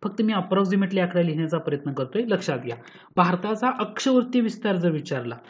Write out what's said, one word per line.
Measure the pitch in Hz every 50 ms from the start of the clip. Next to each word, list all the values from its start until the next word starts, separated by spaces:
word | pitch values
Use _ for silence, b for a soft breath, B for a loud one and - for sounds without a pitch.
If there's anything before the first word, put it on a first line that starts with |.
फक्त | - 254 - -
मी | 220 214
अप्रॉक्सिमेटली | 220 190 180 - 190 196 196 180 196 196 196 180 190 190
आकडे | 180 175 180 175 170
लिहिण्याचा | 165 151 156 165 156 170 160
प्रयत्न | - 156 147 143 - 147
करतोय. | 135 135 131 127 - 202
लक्षात | 247 226 202 180 - - 143 123
घ्या, | 123 120 113 - B B B B B B _
भारताचा | - 175 175 175 180 185 208 220 214 247 254 247 247
अक्षवृत्तीय | - - - - - 269 262 247 240 254 - 247
विस्तार | 233 214 - - - 208 190
जर | 175 170 175
विचारला | 156 147 139 - 147 127 120 120 117 - B